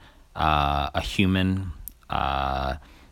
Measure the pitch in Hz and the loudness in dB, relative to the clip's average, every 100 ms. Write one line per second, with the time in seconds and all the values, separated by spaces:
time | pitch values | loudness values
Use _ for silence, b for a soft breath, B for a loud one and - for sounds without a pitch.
0 | b b b 80 78 76 71 71 69 92 | b b b 0 2 4 2 0 0 -2
1 | - - 95 92 95 95 95 - - - | -4 0 2 4 2 0 -4 -10 -14 -16
2 | - - 69 67 67 67 67 67 b b | -6 -2 -2 -2 -2 -2 -2 -6 b b
3 | b | b